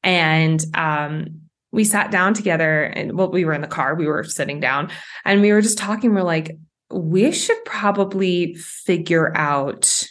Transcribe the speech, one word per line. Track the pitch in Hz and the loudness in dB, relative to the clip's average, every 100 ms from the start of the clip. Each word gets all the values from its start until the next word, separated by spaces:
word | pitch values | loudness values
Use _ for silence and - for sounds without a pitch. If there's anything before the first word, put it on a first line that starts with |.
And, | - 180 160 160 160 160 156 | 2 2 4 4 4 2 0
um, | 170 160 151 147 156 156 - - _ _ | -2 0 -2 -2 -6 -8 -12 -20 _ _
we | 233 | 0
sat | 214 202 - | 2 2 0
down | 196 185 | 2 2
together | 214 208 165 160 156 | 2 0 0 2 0
and, | 151 - - - | -2 -4 -6 -2
well, | 190 | 0
we | 185 165 | 0 0
were | |
in | 147 | -2
the | 151 | -4
car, | - 135 | -2 -2
we | 160 156 | 0 -2
were | 151 | -2
sitting | - - 135 147 | -4 -6 -6 -2
down | 131 139 151 - - - - | -2 0 -4 -10 -16 -8 2
and | 202 | 4
we | 202 | 6
were | 208 | 4
just | 214 - | 4 0
talking. | 202 226 240 202 | -4 0 2 2
We're | |
like, | 180 160 156 160 - _ _ | 2 -2 -4 -12 -20 _ _
"We | 190 160 180 254 | -6 0 2 2
should | 339 - 453 - | 2 -2 -2 -2
probably | - 208 202 196 196 190 175 170 170 | -2 0 0 0 0 0 2 -2 -6
figure | - - - 175 165 165 160 160 | -14 -8 -2 -2 2 2 2 0
out | 151 143 139 - - - - | 0 0 -2 -2 0 0 -4